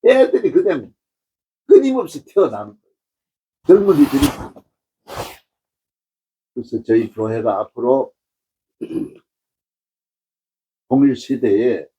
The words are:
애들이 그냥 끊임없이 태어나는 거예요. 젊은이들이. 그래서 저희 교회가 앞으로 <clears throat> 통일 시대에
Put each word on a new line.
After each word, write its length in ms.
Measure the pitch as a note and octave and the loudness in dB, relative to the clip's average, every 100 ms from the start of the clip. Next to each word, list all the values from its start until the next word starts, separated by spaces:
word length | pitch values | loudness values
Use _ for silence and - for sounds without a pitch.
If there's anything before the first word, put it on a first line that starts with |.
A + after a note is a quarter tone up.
| A3+ | 4
애들이 460 | C4 B3+ - F#3 | 4 2 0 0
그냥 420 | F3+ F#3+ D3+ G2 _ _ _ _ _ _ _ - | 0 0 -4 -8 _ _ _ _ _ _ _ 4
끊임없이 580 | G4+ C4+ C4 F#3 - _ | 4 6 -4 -6 -14 _
태어나는 540 | - F#3 G#2 G#2 G#2 | 0 0 -2 -14 -20
거예요. 160 | _ _ _ _ _ _ _ _ - | _ _ _ _ _ _ _ _ 2
젊은이들이. 540 | F#3+ G3 D#3 C#3+ C#3 C#3 - - - _ _ _ _ - - - - _ _ _ _ _ _ _ _ _ _ _ | 4 4 2 2 2 -2 -4 -18 -20 _ _ _ _ -20 -16 -16 -18 _ _ _ _ _ _ _ _ _ _ _
그래서 300 | - A#2 A2+ | -14 -10 -10
저희 280 | A#2 A2+ A2 | 0 0 0
교회가 480 | A2 A2 A2+ A2 G2 | -6 -6 -4 -4 -4
앞으로 520 | A2 B2 A#2+ C3+ B2+ _ _ _ _ _ _ _ | -6 -6 0 0 -2 _ _ _ _ _ _ _
<clears throat> 440 | - E4 - - _ _ _ _ _ _ _ _ _ _ _ _ _ _ _ _ _ | -10 -10 -10 -14 _ _ _ _ _ _ _ _ _ _ _ _ _ _ _ _ _
통일 260 | C3+ C#3 B2 | 2 2 0
시대에 720 | - B2+ A#2+ G2+ B2 F#2+ - | -6 -4 0 0 0 -4 -8